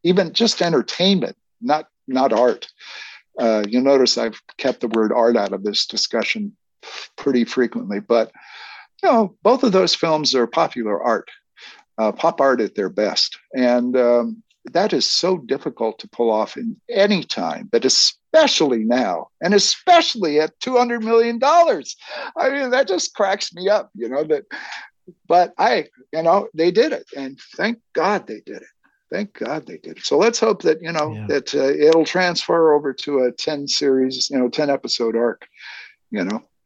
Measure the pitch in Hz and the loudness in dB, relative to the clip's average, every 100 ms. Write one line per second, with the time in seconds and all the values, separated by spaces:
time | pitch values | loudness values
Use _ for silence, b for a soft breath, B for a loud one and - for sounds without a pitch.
0 | 170 185 170 - 220 - 175 147 - - | 0 2 0 0 0 0 0 0 0 0
1 | 190 196 - - _ _ 120 151 - _ | 2 2 -2 -8 _ _ -2 -2 -4 _
2 | - 131 135 110 123 107 - _ B B | -4 0 2 4 2 2 -6 _ B B
3 | B B B - 117 107 104 123 135 139 | B B B -2 0 0 0 2 4 4
4 | 123 120 117 - - - 131 123 120 110 | 4 2 -4 -8 -20 -6 -4 -4 -2 0
5 | 107 123 117 117 101 98 101 101 - 113 | 0 2 4 2 0 -4 -4 -4 -4 -4
6 | - 117 107 113 101 - _ _ B B | -4 -4 -4 -4 -8 -12 _ _ B B
7 | B - 143 127 113 - 120 117 95 101 | B -8 0 0 0 0 -2 -2 -6 -6
8 | - 117 110 _ B B B B B _ | 0 0 0 _ B B B B B _
9 | 381 240 202 _ 202 254 262 190 180 - | 2 2 0 _ 2 2 4 2 2 0
10 | 170 156 147 131 117 - 160 127 110 101 | 0 0 0 0 0 0 -2 -2 -4 -2
11 | 123 110 - - _ _ B B B - | -2 -2 -4 -20 _ _ B B B -4
12 | 110 - 160 165 135 123 104 - 95 95 | -2 0 -2 2 2 2 -2 -4 -4 -2
13 | 104 - - - _ 131 123 123 123 127 | -2 -2 -4 -6 _ -2 2 2 0 2
14 | 120 120 117 110 _ _ - 170 202 143 | 2 2 0 -8 _ _ -6 -2 0 0
15 | - - 180 180 123 135 - - 113 - | -2 -2 -2 -2 -4 -6 -6 -4 -6 -6
16 | - - 117 110 104 - 170 - - 196 | -10 -2 0 0 -2 -6 -10 -10 -4 2
17 | 202 196 - - 85 78 - 117 131 - | 2 2 -4 -6 -6 -6 -2 0 2 2
18 | - - _ 320 294 - 147 117 110 123 | 0 -2 _ 2 4 2 0 0 0 0
19 | 107 85 - - 170 202 - - - 349 | 0 -4 -8 -6 0 2 2 -2 4 4
20 | 320 240 170 147 156 - 254 247 240 240 | 4 -2 0 0 0 -4 -2 0 2 -2
21 | 220 233 233 233 262 339 339 185 - - | 2 2 2 2 4 4 4 2 -4 -16
22 | B B B - 262 277 262 254 277 359 | B B B -4 -2 -2 0 0 0 -2
23 | - - 196 202 - 170 185 208 - - | -4 -2 -2 -2 -6 -4 0 0 -2 -10
24 | 117 131 156 147 - B B B B _ | -6 -4 -2 -2 -4 B B B B _
25 | - - - 175 170 - 214 220 151 _ | -20 -12 2 2 2 0 0 0 -4 _
26 | _ 156 165 196 196 160 170 185 302 - | _ -2 2 2 0 -2 0 2 2 -2
27 | - 139 135 139 - - 214 233 _ - | -10 -12 -12 -14 -16 -6 -6 -6 _ -2
28 | 175 208 - 107 - - - _ _ _ | -2 -2 -6 -14 -14 -18 -18 _ _ _
29 | - - 104 - 117 151 - - - - | -10 -8 -8 -8 -8 -8 -10 -16 -18 -10
30 | - 143 220 226 233 202 170 160 165 165 | -2 2 2 2 0 0 0 -2 -2 -4
31 | 151 107 107 143 131 139 135 147 147 165 | -4 -6 -4 -4 -2 -2 0 4 4 4
32 | 156 185 180 170 - 170 160 147 143 131 | 2 0 0 -2 0 2 4 4 0 -6
33 | - 143 123 120 - 147 143 - 143 131 | -2 0 0 -2 -6 -6 -4 -2 2 2
34 | 131 131 - 135 123 123 147 139 120 - | 0 -2 -4 -2 -2 0 -2 -2 -2 -2
35 | 117 113 117 - - B B B B B | -2 0 0 -4 -12 B B B B B
36 | - 104 92 107 - _ | -10 -6 -4 -6 -10 _